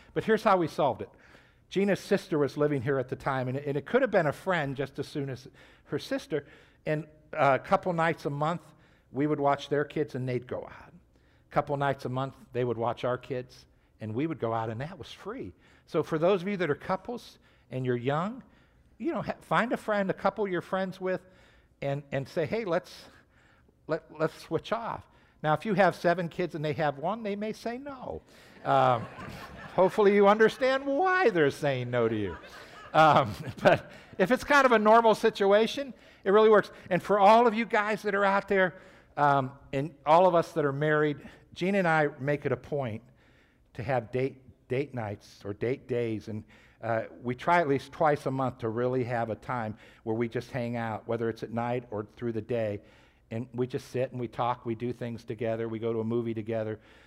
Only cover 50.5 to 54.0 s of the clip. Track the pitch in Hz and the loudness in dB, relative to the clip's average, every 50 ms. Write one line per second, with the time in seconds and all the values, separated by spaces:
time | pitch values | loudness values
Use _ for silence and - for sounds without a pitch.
50.5 | - 131 120 117 120 117 117 113 107 98 - - 113 113 117 113 110 - - - | -8 -6 -6 -4 -4 -4 -4 -6 -6 -8 -6 -6 -4 -2 -2 -4 -4 -6 -10 -8
51.5 | 107 117 117 120 123 127 123 - 107 101 107 - _ - 120 117 113 110 107 - | -6 -4 -4 -2 -4 -4 -6 -6 -8 -8 -8 -10 _ -8 -8 -6 -6 -6 -6 -4
52.5 | 123 117 110 107 107 104 - - - _ _ _ _ _ _ _ 110 113 127 123 | -4 -2 -2 -2 -4 -6 -10 -16 -20 _ _ _ _ _ _ _ -8 -8 -8 -8
53.5 | - 120 127 127 - 131 - - - 127 | -6 -6 -6 -4 -4 -8 -10 -6 -6 -4